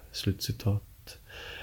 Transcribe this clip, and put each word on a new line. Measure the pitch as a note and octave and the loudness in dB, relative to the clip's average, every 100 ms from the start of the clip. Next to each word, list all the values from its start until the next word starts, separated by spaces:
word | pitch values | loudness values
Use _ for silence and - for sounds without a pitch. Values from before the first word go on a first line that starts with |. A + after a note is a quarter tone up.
| - | -10
slutcitat. | - G2 F#2+ - A2+ G#2 G#2 - - - - - - - - | 0 2 2 0 2 4 2 0 -14 -16 -16 -14 -12 -10 -10